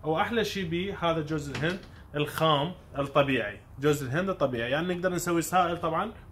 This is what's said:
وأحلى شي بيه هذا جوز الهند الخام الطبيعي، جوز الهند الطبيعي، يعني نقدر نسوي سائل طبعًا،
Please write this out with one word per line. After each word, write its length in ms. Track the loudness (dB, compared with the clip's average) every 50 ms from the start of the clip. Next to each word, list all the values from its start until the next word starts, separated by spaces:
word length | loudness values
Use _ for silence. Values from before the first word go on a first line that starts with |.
| 0
وأحلى 400 | 0 2 2 2 2 2 0 0
شي 200 | 0 -2 -4 -2
بيه 340 | -2 -2 -2 -2 -4 -4 -2
هذا 200 | 0 0 2 0
جوز 300 | 0 -2 -4 -4 -4 -4
الهند 280 | -4 -2 0 0 -2 -2 -8 -14 -18 -20 -18 -8 -2
الخام 580 | -2 -2 -2 0 2 4 6 6 4 4 0 -4 -10 -16 -10 -4 -4
الطبيعي، 640 | -4 2 4 4 4 4 2 0 0 -2 -6 -10 -16 -18 -12 0
جوز 220 | 2 2 2 2
الهند 260 | 0 -2 -2 -2 0 -2
الطبيعي، 420 | 0 0 0 0 0 -2 0 0
يعني 240 | 0 0 0 -2 -2
نقدر 180 | 0 0 0
نسوي 300 | 0 0 -2 0 0 0
سائل 380 | 0 2 2 2 4 4 0 -2
طبعًا، 320 | -2 0 0 0 -2 -4 -6 -12 -18 -8